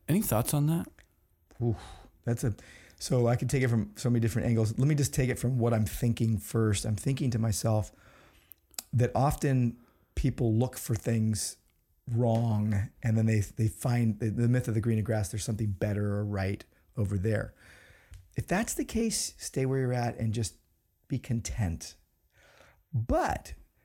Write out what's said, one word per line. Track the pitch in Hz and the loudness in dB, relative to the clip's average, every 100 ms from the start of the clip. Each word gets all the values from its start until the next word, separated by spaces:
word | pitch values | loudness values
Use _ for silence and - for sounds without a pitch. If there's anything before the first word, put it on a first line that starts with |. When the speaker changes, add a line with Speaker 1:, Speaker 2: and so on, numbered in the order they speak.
| - | 0
Speaker 1:
any | 175 | 0
thoughts | 220 110 120 | 2 0 2
on | 147 147 | 2 2
that? | 165 - - _ _ _ _ _ - | 0 -4 -14 _ _ _ _ _ -4
Speaker 2:
Oof, | 117 107 - - - _ | -2 -2 -6 -20 -20 _
that's | - 113 127 | -6 -2 -2
a, | - - - - - | -4 -10 -20 -20 -12
so | - 127 117 | -2 2 4
I | 117 | 2
can | 127 | 0
take | 139 | 0
it | 123 | 2
from | 117 101 - | 2 0 -2
so | 123 | 0
many | 120 | 2
different | 113 113 - | 2 0 2
angles. | 113 107 110 | 2 2 2
Let | 135 | 2
me | 147 | 2
just | 135 | 0
take | - 127 | 0 0
it | 120 | 0
from | 123 127 | -2 2
what | 117 | 2
I'm | 113 | 2
thinking | 104 - 120 113 113 107 | 0 0 0 2 0 0
first. | - 113 110 104 110 | -2 0 2 2 -2
I'm | 107 | -2
thinking | 131 135 135 | -2 -2 0
to | 117 | 0
myself | 113 101 113 107 101 - - - - _ - - _ - - | 0 0 0 0 -2 -8 -20 -20 -20 _ -20 -20 _ -16 -4
that | 113 120 | 0 2
often | - 139 147 147 131 120 - _ _ _ - | 4 2 2 2 4 2 0 _ _ _ -2
people | 139 - 117 | 0 2 2
look | 110 127 - | 2 0 -2
for | - 110 | -4 -2
things | - 113 110 101 - - _ _ _ _ - | 0 0 2 0 -4 -10 _ _ _ _ -4
wrong, | 117 120 113 117 107 107 101 98 - | 0 2 2 2 0 0 0 -2 -4
and | 117 113 | 0 2
then | 110 | 4
they, | 110 98 - | 2 0 -2
they | 110 | -2
find | - 131 120 113 104 | -2 -2 2 2 0
the, | 113 | -2
the | 101 117 | 0 2
myth | 123 120 | 2 0
of | |
the | 110 | 0
greener | 113 110 | 0 0
grass, | 107 110 104 | 0 -2 -2
there's | 107 | -4
something | - 107 107 95 | -4 -2 -2 -2
better | 107 101 104 | -2 0 -2
or | 101 | -2
right | 104 101 95 101 - _ _ - | -2 -2 -2 -4 -10 _ _ -4
over | 98 101 | -2 0
there. | 107 107 - - - - - - - - - - | 0 0 -2 -10 -20 -20 -20 -20 -20 -20 -10 -8
If | - | -2
that's | 180 233 | -2 -2
the | - 262 | -4 -4
case, | 220 226 - - - | -2 -2 -2 -6 -8
stay | - 143 131 | -8 -2 0
where | 135 | 0
you're | 127 | 0
at | 123 120 - | 0 -2 -2
and | 113 | -2
just | 110 107 - _ _ _ _ - | -2 -4 -8 _ _ _ _ -6
be | 131 | -6
content. | - 113 - - 92 82 - - _ _ _ _ _ - - _ _ | -2 -4 -4 -2 -2 -4 -8 -20 _ _ _ _ _ -20 -20 _ _
But | 131 113 311 339 - - - - _ | -4 0 0 0 -2 -8 -16 -18 _